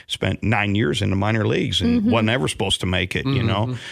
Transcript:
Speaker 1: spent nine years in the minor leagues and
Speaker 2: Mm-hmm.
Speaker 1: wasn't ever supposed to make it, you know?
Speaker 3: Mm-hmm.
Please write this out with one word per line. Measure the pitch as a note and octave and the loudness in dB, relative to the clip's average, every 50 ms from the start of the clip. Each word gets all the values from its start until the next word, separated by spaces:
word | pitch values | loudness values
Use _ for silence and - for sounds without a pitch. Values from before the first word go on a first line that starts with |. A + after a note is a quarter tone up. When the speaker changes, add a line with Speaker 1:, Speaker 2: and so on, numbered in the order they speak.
| - | -10
Speaker 1:
spent | - - - - G2 - - | -10 -6 -4 -2 -2 -2 -2
nine | - G2+ A#2 G2+ G#2 G#2 G2 | 0 0 0 2 0 0 0
years | G#2 B2 D3 C#3+ C3 | 2 2 0 0 0
in | G#2 G2 | 0 0
the | F#2+ | 0
minor | F#2+ G2 G#2+ A2+ A2 G#2 | 0 0 0 0 2 2
leagues | A2+ C#3 - F3 - - - | 0 0 0 0 0 -2 0
and | - A#3+ A#3+ A#3+ | 0 2 2 2
Speaker 2:
Mm-hmm. | G3+ A3 | 2 2
Speaker 1:
wasn't | - A#2 G#2+ A2 | 2 4 4 2
ever | A#2+ C#3 D3+ C3+ | 2 2 0 -2
supposed | - - G2+ F#2+ - - | -2 -2 -2 -2 -2 -2
to | - | 0
make | F#2 F#2 F2 F#2 F#2+ - | 0 0 0 -2 -2 -4
it, | D#2+ - | -4 -2
you | C3+ C#3 C3 | 0 0 0
know? | A#2+ A2+ G2 G2+ A2+ | 0 0 0 0 0
Speaker 3:
Mm-hmm. | B2 B2 A#2 - - | -2 -4 -8 -10 -14